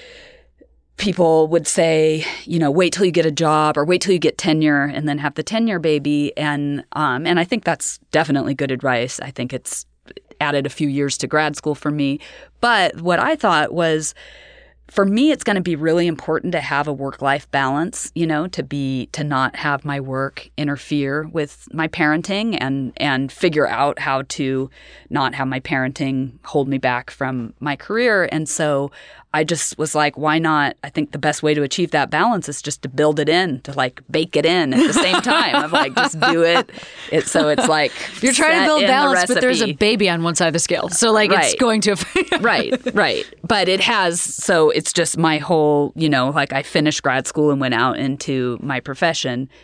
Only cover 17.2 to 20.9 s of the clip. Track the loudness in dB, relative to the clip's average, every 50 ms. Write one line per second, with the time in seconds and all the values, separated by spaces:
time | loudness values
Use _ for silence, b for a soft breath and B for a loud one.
17.2 | 0 0 0 0 -2 -4 -2 0 0 2 0 0 -2 -4 -6 -10 -12 -8 -4 -2
18.2 | 0 0 0 -2 -2 -4 -6 -8 -8 -6 -4 -4 -2 -2 -2 -4 -6 -6 -8 -6
19.2 | -4 -2 0 0 0 0 -2 -4 -2 -2 -2 -2 -4 -6 -6 -6 -6 -6 -4 -4
20.2 | -4 -4 -6 -12 -18 -14 _ -4 -4 -4 -4 -6 -6 -4